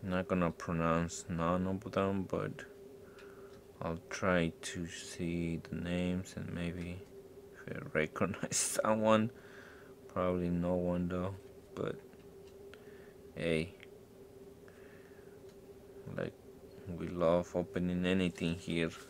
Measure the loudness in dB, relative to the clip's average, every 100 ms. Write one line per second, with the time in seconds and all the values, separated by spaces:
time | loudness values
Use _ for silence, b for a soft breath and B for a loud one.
0 | 2 0 4 4 4 2 -2 2 4 4
1 | 4 -2 -4 0 2 4 2 0 0 2
2 | 2 2 0 -2 -2 -6 -12 -14 -18 -18
3 | B B B B B B -20 -8 -6 -6
4 | -6 0 4 6 4 0 -8 -4 -6 -6
5 | -12 -4 -2 0 0 -2 -4 -4 0 0
6 | 2 0 -2 -6 -6 -4 -4 -4 -6 -8
7 | -10 -16 -18 -18 -18 -14 -10 -8 -2 2
8 | 2 2 0 0 -2 0 2 2 4 6
9 | 8 8 6 B B B B B B B
10 | -6 0 2 4 2 2 4 2 2 0
11 | 0 0 -2 -4 -12 -18 -12 -4 -4 -4
12 | -12 -18 -18 -18 -18 -18 -18 B B B
13 | B B -16 -2 2 2 2 -6 -18 -18
14 | -20 -20 -20 -18 -18 -18 -20 B B B
15 | B B B B B -18 -20 -20 -18 -16
16 | -10 -4 -4 -6 -18 -18 -18 -16 -10 -6
17 | -4 4 8 8 4 0 0 0 2 4
18 | 4 6 4 4 0 0 0 2 2 0
19 | -14